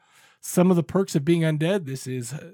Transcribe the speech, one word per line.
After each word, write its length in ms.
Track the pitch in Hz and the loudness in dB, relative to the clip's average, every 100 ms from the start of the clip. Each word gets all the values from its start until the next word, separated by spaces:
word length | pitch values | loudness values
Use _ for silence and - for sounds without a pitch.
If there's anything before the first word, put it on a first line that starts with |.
| _ _ _ _ | _ _ _ _
some 300 | - - 180 | -4 2 4
of 40 | 175 | 4
the 40 | |
perks 300 | 156 185 190 160 | 2 0 0 0
of 80 | |
being 180 | 143 170 | 2 2
undead. 440 | 160 151 160 208 143 | 2 0 0 0 -4
This 220 | 131 127 | -8 -8
is, 260 | 127 117 | -8 -8
uh, 200 | 139 170 | -12 -14